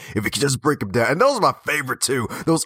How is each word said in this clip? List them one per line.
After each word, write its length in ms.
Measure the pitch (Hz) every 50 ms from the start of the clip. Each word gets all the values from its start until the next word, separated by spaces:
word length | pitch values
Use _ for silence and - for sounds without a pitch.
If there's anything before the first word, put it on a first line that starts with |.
| - - -
if 80 | 113 104
you 80 | 101
can 80 | - -
just 220 | 143 135 131 -
break 200 | - 151 147 -
'em 100 | 113 98
down. 200 | 92 120 117 113
And 80 | 135 170
those 180 | 247 277 285 240
are 40 |
my 120 | 175 143 - - -
favorite 340 | - 147 151 139 127 123 -
too. 260 | - - 143 131 113 101 - - -
Those 200 | - 165 160 -